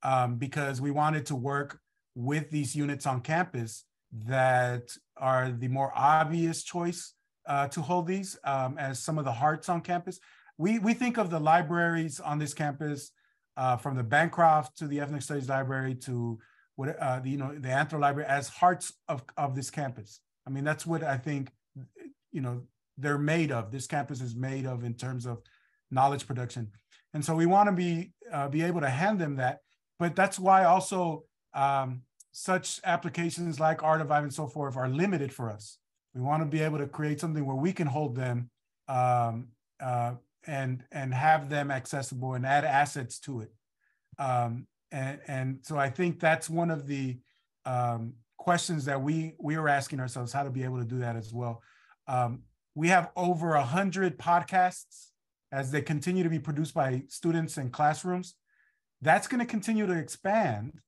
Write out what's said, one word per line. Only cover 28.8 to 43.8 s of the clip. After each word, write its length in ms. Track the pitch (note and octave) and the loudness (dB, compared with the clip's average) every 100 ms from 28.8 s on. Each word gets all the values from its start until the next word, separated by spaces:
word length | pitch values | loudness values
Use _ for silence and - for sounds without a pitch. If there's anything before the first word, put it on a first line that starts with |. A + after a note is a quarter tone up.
to 80 | C#3+ | 0
hand 300 | B2+ F#3+ G#3+ | 2 2 2
them 180 | D#3+ C3+ | 0 0
that. 220 | B2+ D3 _ _ _ _ | 0 0 _ _ _ _
But 180 | E3+ E3 | -2 2
that's 220 | F#3+ F#3+ | 2 2
why 260 | F#3 F#3+ | 6 8
also, 600 | F3+ F#3 F#3 F#3+ F3 D#3 - _ _ | 8 6 4 0 0 -2 -10 _ _
um, 480 | C#3+ C#3 C#3 C3 B2+ - _ - | 0 2 2 -2 -6 -12 _ -20
such 500 | - - F#3 F3+ - | -12 0 0 0 -6
applications 760 | F#3+ E3+ E3+ - E3+ E3 E3+ C#3 | 0 0 0 -2 -2 -2 -6 2
like 220 | D#3 D#3+ | 2 4
Art 180 | D#3 D#3+ | 4 2
of 80 | D#3 | 4
Life 140 | D3 | 2
and 100 | D3 | 0
so 140 | C3+ D3+ | -4 -6
forth 300 | D#3 C#3+ C3 | -4 -4 -2
are 120 | B2+ | -2
limited 440 | C3+ F#3+ F3 C3+ | 2 2 2 -2
for 180 | - A#2 | -4 -8
us. 280 | G#2 G#2 - _ _ _ | -8 -14 -20 _ _ _
We 80 | B2+ | -6
wanna 240 | B2+ D3+ D#3+ | 0 0 0
be 140 | D#3 | 0
able 180 | D#3 D3+ | 0 0
to 80 | C#3 | -4
create 340 | - D3+ D3 | -2 -2 -2
something 240 | E3+ D3+ | -2 -2
where 120 | C#3 C3+ | -2 0
we 160 | D#3+ | 0
can 120 | F#3+ D#3+ | 0 0
hold 300 | C3+ D3 B2 | 0 -2 -2
them, 340 | B2+ A#2+ A#2+ _ _ _ - | -2 -2 -4 _ _ _ -4
um, 600 | C3 B2 B2 A#2 A2+ B2 _ _ _ | 2 4 4 2 -2 -10 _ _ _
uh, 360 | C3 B2 A#2+ B2 _ _ - | -4 -2 -2 -4 _ _ -8
and, 360 | C#3+ C3 B2+ - | -4 -2 -4 -8
and 240 | D3+ C3 | -8 -4
have 340 | B2+ D#3 D#3 C#3+ | 2 6 6 4
them 220 | D3 C#3+ | -2 0
accessible 640 | C3+ B2 C#3+ B2+ B2+ C3 | -4 -4 -6 -6 -6 -4
and 100 | B2+ | -4
add 200 | C3 C#3+ | 2 2
assets 560 | D3 C#3 D3 D3 B2 - | 4 2 2 0 -10 -12
to 220 | - B2+ | -10 -10
it. 100 | G#2+ _ _ _ | -10 _ _ _